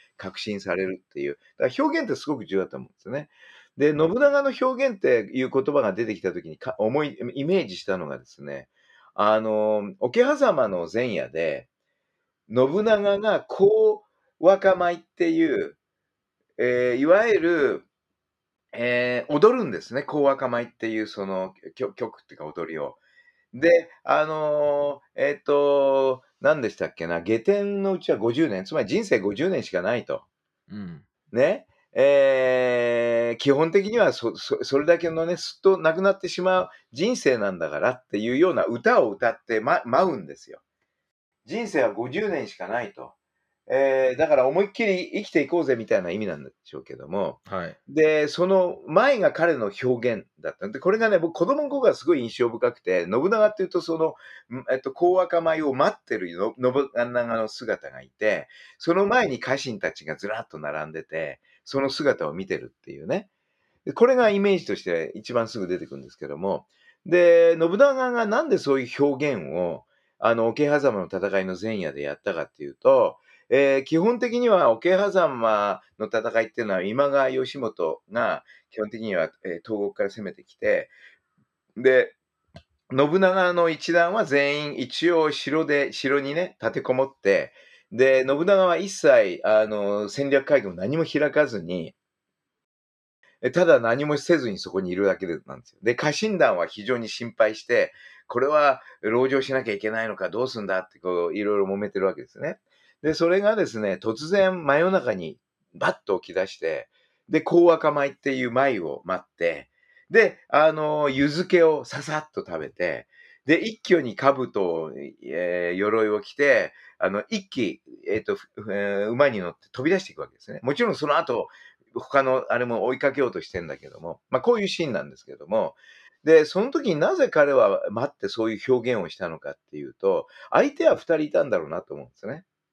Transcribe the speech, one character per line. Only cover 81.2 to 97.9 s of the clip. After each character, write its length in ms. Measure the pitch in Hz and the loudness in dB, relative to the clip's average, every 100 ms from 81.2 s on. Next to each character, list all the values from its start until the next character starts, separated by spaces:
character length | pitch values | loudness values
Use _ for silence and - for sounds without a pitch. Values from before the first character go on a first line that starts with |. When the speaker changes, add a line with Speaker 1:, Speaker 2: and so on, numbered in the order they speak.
| _ _ _ _ _ - | _ _ _ _ _ 0
Speaker 1:
で、 380 | 131 127 - - _ _ _ - _ _ _ | 4 6 4 -4 _ _ _ -20 _ _ _
信 300 | 131 147 180 | 0 2 4
長 340 | 185 190 180 | 4 4 2
の 160 | 175 170 | 2 0
一 240 | 151 - | 0 0
団 200 | 170 170 | 2 2
は 120 | 214 196 | 2 0
全 480 | 143 143 147 147 | 2 2 0 -4
員 60 | 127 | -6
一 320 | 120 - 165 | -8 -2 2
応 200 | 170 156 | 2 2
城 320 | 143 - 156 | 0 -2 -2
で、 300 | 147 143 139 | 2 0 0
城 260 | - 135 143 | -2 0 0
に 120 | 139 | 0
ね、 240 | 156 185 - | -4 -4 -4
立 140 | 110 | -6
て 80 | - | -4
こ 140 | 151 131 | 0 0
も 100 | 135 | 0
っ 160 | - | -2
て、 320 | 98 92 69 - _ _ _ | 2 2 0 -10 _ _ _
で、 340 | 113 131 131 131 | 2 6 6 4
信 200 | 143 175 | 2 4
長 180 | 196 185 | 4 4
は 120 | 170 | 2
一 120 | 196 | -2
切、 520 | - 151 123 101 85 | 0 6 6 6 0
あ 200 | 101 107 110 | 2 4 2
の、 420 | 107 101 101 104 | 0 -2 -2 -4
戦 220 | 117 139 | -4 0
略 160 | 139 135 | 0 2
会 160 | 139 | 2
議 40 | 101 | 0
も 60 | |
何 240 | 87 98 156 | -6 -4 -2
も 80 | 156 | -2
開 260 | 147 147 | 0 0
か 140 | 151 147 | 2 0
ず 160 | 107 | -2
に、 320 | 85 90 82 - _ _ _ _ _ _ _ _ _ _ _ _ _ _ | -6 -8 -8 -14 _ _ _ _ _ _ _ _ _ _ _ _ _ _
え、 80 | 123 | -2
た 140 | 170 175 | 2 6
だ 140 | 139 | 6
何 260 | 117 120 147 | 4 0 0
も 120 | 147 | -2
せ 220 | - 170 | 2 0
ず 100 | 123 | 0
に 80 | 95 | -6
そ 140 | 92 | -6
こ 100 | 95 | -6
に 80 | 92 | -4
い 60 | 90 | 0
る 100 | 98 | 0
だ 120 | 90 | 0
け 100 | 90 | -4
で、 100 | 80 - | -8 -10
な 100 | 65 | -18
ん 40 | |
で 80 | - | -20
す 60 | |
よ。 60 | _ | _
で、 100 | 107 | -4
家 180 | 120 147 | -2 -2
臣 280 | 147 220 190 | -2 -2 2
団 180 | 135 92 | 2 2
は 80 | 82 | -2
非 180 | - | -6
常 140 | 104 120 | -4 -4
に 100 | 110 | -4
心 260 | - 117 - | -8 -8 0
配 180 | 107 110 | 0 0
し 80 | |
て、 300 | - 117 92 | -2 0 0